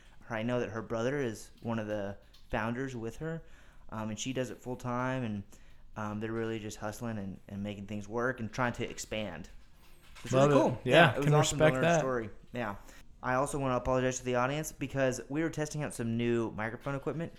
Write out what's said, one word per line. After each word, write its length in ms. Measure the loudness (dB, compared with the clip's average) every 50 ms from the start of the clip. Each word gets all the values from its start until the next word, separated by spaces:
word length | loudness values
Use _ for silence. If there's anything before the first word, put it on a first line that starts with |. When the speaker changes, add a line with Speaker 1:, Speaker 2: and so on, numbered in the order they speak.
| -20 -20 -20 -20 -10
Speaker 1:
Her, 100 | -6 -4
I 60 | -2
know 180 | 0 0 2 0
that 100 | 0 0
her 120 | -2 -6
brother 380 | -4 -2 -2 0 0 2 2 0
is 320 | 0 -2 -4 -6 -12 -16 -18 -10
one 160 | -6 -4 -2
of 80 | -2 -2
the 320 | -2 -2 -2 -2 -4 -6 -10 -16 -20 -20 -20 -10 -4
founders 460 | -2 -2 -2 -2 -2 -4 -4 -6 -6
with 200 | -6 -8 -8 -8
her, 260 | -6 -8 -6 -6 -8 -10 -14 -20 -20 -20 -20 -20 -18 -16 -10
um, 180 | -8 -6 -6 -6
and 80 | -6
she 160 | -6 -6 -4 -2
does 160 | -2 -2 -4
it 80 | -6
full 180 | -10 -8 -8 -8
time, 480 | -6 -4 -4 -2 -2 -2 -2 -2 -2 -2
and, 200 | -4 -4 -6 -8 -10 -16 -20 -20 -20 -20 -18 -18 -14 -8
um, 220 | -6 -6 -4 -4 -4
they're 120 | -4 -2
really 260 | -2 -2 -2 -2 -2
just 200 | -4 -6 -8 -8
hustling 420 | -6 -6 -6 -6 -4 -6 -4 -4 -4
and, 180 | -6 -6 -8 -10 -12
and 140 | -10 -8 -6
making 240 | -6 -6 -6 -8 -8
things 240 | -8 -6 -8 -6 -4
work 300 | -2 0 0 0 0 -2
and 120 | -6 -6
trying 220 | -2 0 0 0 0
to 160 | -2 -6 -6
expand. 600 | -6 -10 -8 -6 -6 -6 -4 -6 -8 -10 -12 -14 -16 -18 -18 -20 -20 -20 -20 -20 -20 -20 -20 -20 -18 -12 -4
It's 100 | 2 6
Speaker 2:
Love 160 | 6 8 8
Speaker 1:
really 100 | 8 8
Speaker 2:
it. 40 | 6
Speaker 1:
cool. 180 | 6 2 0 2
Speaker 2:
Yeah, 100 | 6 10
Speaker 1:
Yeah, 180 | 10 10 8
it 60 | 6
was 80 | 2 4
Speaker 2:
can 80 | 6 6
Speaker 1:
awesome 240 | 6 6 4 4 6
to 40 | 6
Speaker 2:
respect 100 | 6 6
Speaker 1:
learn 80 | 6 4
her 60 | 4
Speaker 2:
that. 80 | 4 4
Speaker 1:
story. 300 | 2 2 0 -2 -2 -6 -10 -14 -16 -8 -6
Yeah. 220 | -4 -4 -4 -6 -8 -12 -18 -18 -18 -20 -20 -16 -6
I 120 | -2 2 2
also 240 | 2 2 2 0 0
wanna 160 | 0 2 2
apologize 420 | 2 2 2 2 4 4 2 0 0
to 60 | -2
the 100 | 2 2
audience 360 | 4 4 2 2 -2 -4 -6
because 480 | -6 -6 -6 -4 0 2 2 2 2 0 -6
we 160 | -4 -2 0 0
were 60 | 0
testing 340 | 0 -2 -2 -2 -2 -4 -4
out 100 | -4 -4
some 220 | -4 -2 0 0
new 380 | 2 4 4 4 4 2 0 -2
microphone 400 | -4 -4 -4 -4 -6 -6 -4 -4
equipment 380 | -2 -4 -4 -4 -4 -6 -6 -8